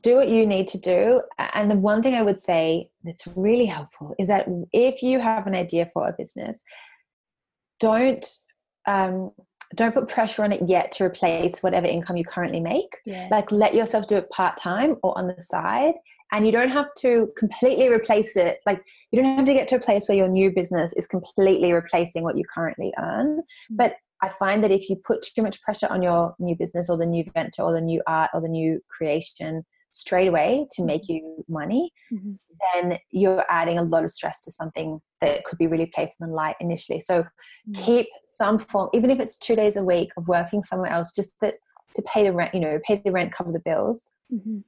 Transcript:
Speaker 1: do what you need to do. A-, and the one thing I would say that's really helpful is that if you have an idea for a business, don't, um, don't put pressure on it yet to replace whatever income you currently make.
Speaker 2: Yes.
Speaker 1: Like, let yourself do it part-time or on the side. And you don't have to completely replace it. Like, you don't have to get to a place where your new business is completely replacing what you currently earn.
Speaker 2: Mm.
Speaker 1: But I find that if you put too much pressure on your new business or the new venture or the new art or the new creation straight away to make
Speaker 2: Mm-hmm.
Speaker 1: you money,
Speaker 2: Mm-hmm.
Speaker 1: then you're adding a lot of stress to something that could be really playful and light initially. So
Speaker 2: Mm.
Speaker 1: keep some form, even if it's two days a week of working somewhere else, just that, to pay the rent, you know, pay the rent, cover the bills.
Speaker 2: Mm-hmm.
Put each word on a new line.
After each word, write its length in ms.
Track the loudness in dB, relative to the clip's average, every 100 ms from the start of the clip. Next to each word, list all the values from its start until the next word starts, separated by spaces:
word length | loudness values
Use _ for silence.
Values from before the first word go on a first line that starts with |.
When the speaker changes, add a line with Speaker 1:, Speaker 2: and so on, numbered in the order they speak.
Speaker 1:
do 120 | 6 6
what 140 | 6
you 160 | 4 4
need 220 | 2 -2
to 80 | -4
do. 420 | 0 2 4 4 2 -8
A-, 180 | -6 0
and 120 | 2
the 40 | 4
one 280 | 4 2
thing 100 | 2 2
I 60 |
would 180 | 2 0
say 500 | 0 2 2 0 -4 _
that's 220 | -14 -14 -12 -2
really 300 | 2 4 2
helpful 480 | -2 -12 -16 -14 -4
is 80 | 0
that 200 | 2 0 -4 0
if 300 | 4 4 2
you 180 | 0 2
have 280 | 2 -2 -2
an 80 | -4
idea 340 | -2 -2 0
for 140 | -2 -4
a 60 | -6
business, 460 | -12 -10 -12 -12 _ -20 -20 _ _ _ _ _ _ _ _ _
don't, 460 | 2 4 2 0 -6 -18 _ _ _ _ -2
um, 440 | 0 0 -2 -6 _ _ _ -18 -2
don't 180 | 0
put 140 | 0 -2
pressure 360 | -2 -2 0
on 80 | -2
it 100 | 0 2
yet 240 | 2 0
to 100 | -2
replace 580 | -2 0 -2 0 -2 -2
whatever 260 | 0 0 0
income 300 | -2 -4 -6
you 60 |
currently 360 | -6 -4 -4 -4
make. 380 | -2 -2 -4 -12 -14
Speaker 2:
Yes. 240 | -12 0
Speaker 1:
Like, 200 | 0 2
let 220 | 2 4
yourself 340 | 4 2 -2 0
do 80 | 0
it 120 | 0
part-time 680 | -2 -2 -2 -6 -2 0 0
or 140 | -2 -2
on 100 | -6
the 120 | -8
side. 540 | -8 -6 -2 0 0 0 _ _ _
And 140 | 0 2
you 60 |
don't 180 | 4 2
have 180 | 0 -4 -2
to 300 | 2 4 2 0
completely 500 | -4 2 2 4 4
replace 460 | 4 4 2 2 2
it. 240 | 0 0 -2
Like, 180 | -2 -6 -20 _
you 100 | 2
don't 140 | 2 4
have 80 | 4
to 80 |
get 140 | 4 4
to 60 | 0
a 40 |
place 280 | 4 2 4
where 100 | 2
your 100 | 4
new 240 | 4 4
business 420 | 2 -2 -2 -2
is 140 | -4 -4
completely 640 | -6 -4 2 4 4 4
replacing 520 | 2 2 -2 -2 -4
what 140 | -4 -4
you 60 | -4
currently 400 | -4 -6 -4 -8 -6
earn. 380 | -6 -2 -2 -2
Speaker 2:
Mm. 60 | -8 -16 -14
Speaker 1:
But 220 | 0 0 0 _ _
I 80 | -6
find 340 | -2 0 2
that 80 | 4
if 180 | 2 0
you 60 | -6
put 260 | -2 -4
too 200 | -2 -2
much 180 | -2 -4
pressure 260 | -6 -4 -2
on 120 | 0
your 320 | 2 2 0 -2
new 160 | -4 -2
business 340 | -4 -4 -2
or 80 | 0
the 80 | 0
new 200 | -2 -2
venture 300 | -4 -6 -4
or 100 | -2
the 80 | 0
new 200 | 0 -2 0
art 240 | 0 0
or 80 | -2
the 60 | -4
new 320 | -2 -2 -2 _
creation 760 | -8 -2 -2 -4 -12 -10 -10 -12 _ _
straight 360 | -16 -2 2 4
away 400 | 4 2 0 -2
to 120 | -4
make 200 | -2 -2
Speaker 2:
Mm-hmm. 100 | -4
Speaker 1:
you 320 | -8 -8 -16 -10
money, 440 | -8 -2 -2 -4 _ _
Speaker 2:
Mm-hmm. 200 | -10 -10 -14 _ _ -2
Speaker 1:
then 260 | -2 -2 -4 _
you're 340 | 0 2 2 0
adding 280 | 0 0 0
a 60 |
lot 200 | 0 0
of 80 | 0
stress 300 | -6 -8 -10
to 80 | -16
something 480 | -14 -12 -8 -10 -10 _ _
that 240 | -2 -2 -6
could 120 | -2
be 100 | 0
really 180 | 0 -2
playful 300 | -4 -6 _
and 120 | -8
light 220 | -4 -4 -4
initially. 400 | -6 -6 -6 -8
So 240 | 0 0 0 _ -20 -20 -14
Speaker 2:
Mm. 160 | -6 2
Speaker 1:
keep 220 | 2 2 -8 _
some 300 | -4 0 0
form, 300 | 0 -2 0
even 160 | 2 2
if 80 | 2
it's 180 | -2 -8
two 180 | 0 2
days 200 | 2 2
a 60 |
week 280 | 0 0 0 -6
of 100 | -2
working 360 | 0 0 -4
somewhere 280 | -4 -4 -2
else, 220 | -4 -4
just 200 | -6 -8 _
that, 140 | -4 -4 _ _ _ -8
to 60 |
pay 220 | -2 2 2
the 80 |
rent, 200 | 2 -2
you 60 | -2
know, 180 | -2 -2 -2
pay 160 | -2
the 80 | 0
rent, 200 | -2 -2
cover 200 | -6 -6
the 80 | -4
bills. 520 | -2 0 0 -4 -10 _ _
Speaker 2:
Mm-hmm. 260 | -8 -6 -10